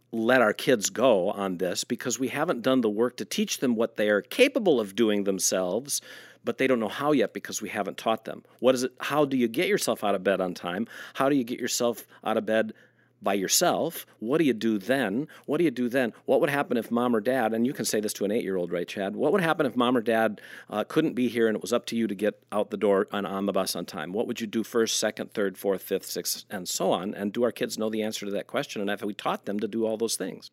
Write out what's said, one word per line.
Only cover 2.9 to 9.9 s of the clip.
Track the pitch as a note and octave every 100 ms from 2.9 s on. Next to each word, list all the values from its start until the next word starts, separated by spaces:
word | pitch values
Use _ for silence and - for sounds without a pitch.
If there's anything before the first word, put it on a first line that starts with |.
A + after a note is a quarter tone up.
| G#2 B2 -
to | G#2+
teach | - G#3+ -
them | C3 A2+
what | A2+ -
they | G#2+
are | G#2
capable | - - C#4 C#4 G3 B2+
of | G2+ G2
doing | A2 G#2
themselves, | G2 F#2+ - F#2+ F2+ G#2 C#3+ - - - - -
but | A#2+ A#2
they | C3
don't | B2
know | G#2+
how | - D3
yet | C#3+ G2
because | G2+ - -
we | G2
haven't | G#2+ G2 -
taught | A#2 A2+ -
them. | - - _
What | B2
is | B2+
it? | B2+ -
How | - C#3+
do | C#3+ C3
you | A#2
get | B2 F#3
yourself | F#3+ -